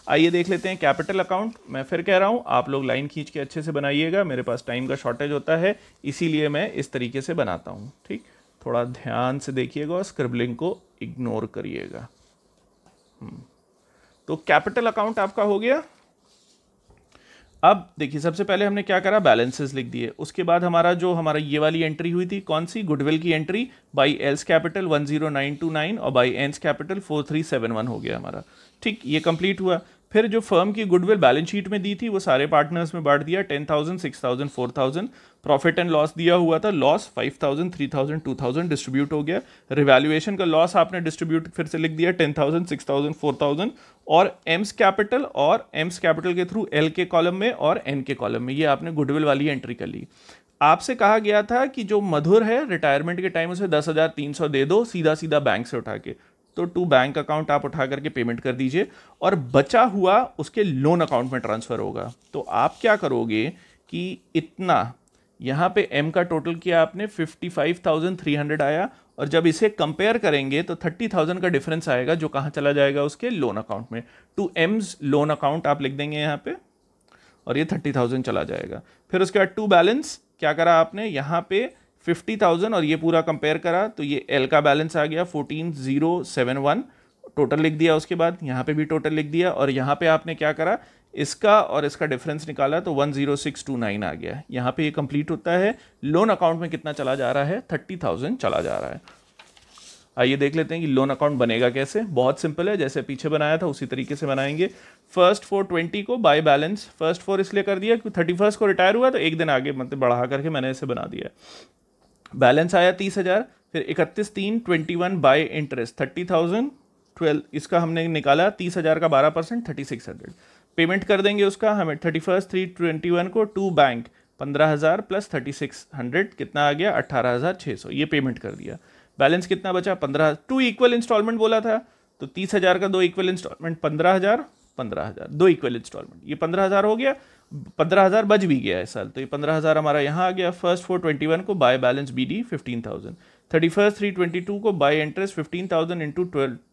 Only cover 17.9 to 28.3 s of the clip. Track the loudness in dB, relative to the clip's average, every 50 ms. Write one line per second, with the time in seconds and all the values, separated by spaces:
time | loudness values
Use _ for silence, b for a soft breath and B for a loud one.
17.9 | _ -6 -6 -4 -4 -2 -2 -2 -2 -2 -2 0 0 0 2 0 0 -2 -2 0
18.9 | 0 0 2 2 2 4 6 6 6 6 4 0 -2 -4 -6 -6 -4 -6 -8 -6
19.9 | -6 -6 -6 -6 -6 -10 -12 -10 -6 -4 0 2 2 2 2 2 2 2 4 4
20.9 | 2 2 0 0 0 0 0 -2 -2 -2 -2 -2 -2 0 0 2 2 0 -2 -2
21.9 | -2 -4 -6 -4 -2 -2 -2 -4 -4 -8 -4 -4 -4 -4 -4 -4 -8 -8 -4 -2
22.9 | -2 -2 0 0 0 0 0 0 0 0 0 -2 -2 -4 -4 -6 B B B B
23.9 | 0 2 2 2 2 0 0 -2 -2 -2 0 2 2 2 2 0 -4 -4 -2 0
24.9 | 0 0 0 0 -2 -2 -2 -2 -2 -2 -2 -2 -4 -4 -4 -4 -2 -2 -2 -2
25.9 | -4 -4 -4 2 4 4 4 4 2 0 -2 -2 -4 -4 -2 -2 -2 -2 -4 -6
26.9 | -8 -8 -6 -4 -4 -4 -2 -2 -2 -4 -2 -2 -2 -2 -2 -2 -2 -2 -4 -4
27.9 | -6 -6 -6 -6 -6 -6 -8 -8